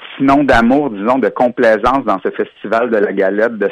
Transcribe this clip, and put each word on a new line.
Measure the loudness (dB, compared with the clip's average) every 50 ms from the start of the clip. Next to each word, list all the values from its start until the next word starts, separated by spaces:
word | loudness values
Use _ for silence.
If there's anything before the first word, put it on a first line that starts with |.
| -16 -14 -6 -2
sinon | 0 2 2 2 2
d'amour, | 4 4 4 4 4 2 2 0 -2
disons, | -4 -4 -2 -2 0 0
de | 0 -2
complaisance | 0 0 -2 0 0 2 2 2 2 2 2 0 0 0 -2
dans | -2 -4 -2
ce | -4 -6
festival | -6 -6 -8 -8 -10 -14 -6 -4 -2 -2 0 0
de | 0 0
la | 0 0
galette | 0 0 0 0 0 0 -2 -2 -2
de | -2 -4 -2